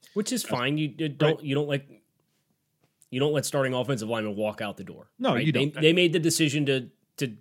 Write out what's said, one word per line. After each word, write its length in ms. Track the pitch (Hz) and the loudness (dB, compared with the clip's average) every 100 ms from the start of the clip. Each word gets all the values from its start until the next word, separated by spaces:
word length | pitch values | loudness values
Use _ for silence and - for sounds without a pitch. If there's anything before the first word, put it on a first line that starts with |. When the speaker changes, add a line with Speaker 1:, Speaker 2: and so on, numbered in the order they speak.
| - | -10
Speaker 1:
Which 180 | 202 208 | -6 -4
is 120 | 247 | -4
Speaker 2:
That's 80 | - | -4
Speaker 1:
fine. 240 | 127 127 151 | -2 0 0
You 100 | 151 | -2
d-, 220 | - 156 | -4 -6
don't, 260 | 135 151 151 | 2 2 2
Speaker 2:
Right. 80 | |
Speaker 1:
you 120 | 151 139 | -2 -2
don't 120 | 147 | 0
let, 180 | 139 139 - _ _ _ _ _ _ _ _ _ _ - | -4 -6 -20 _ _ _ _ _ _ _ _ _ _ -8
you 100 | 127 | -2
don't 140 | 147 | 0
let 120 | 151 - | 0 0
starting 280 | 143 135 | 0 0
offensive 340 | 127 123 127 110 | 0 0 -2 -2
linemen 300 | 113 107 101 | -2 -2 -2
walk 240 | 107 104 | -2 -2
out 160 | 107 98 | -8 -8
the 80 | 92 | -14
door. 240 | 71 - - | -16 -18 -4
Speaker 2:
No, 140 | 254 | 0
Speaker 1:
right? 120 | 123 147 | 0 2
Speaker 2:
you 60 | |
Speaker 1:
They, 140 | 139 143 | 2 0
Speaker 2:
don't. 160 | 135 | 4
Speaker 1:
they 100 | 151 | 4
made 220 | 175 175 | 6 4
the 60 | 170 | 4
decision 460 | 160 160 156 147 139 | 2 2 2 2 0
to, 220 | 131 120 _ _ - | 0 -4 _ _ -6
to, 180 | 131 104 | -6 -6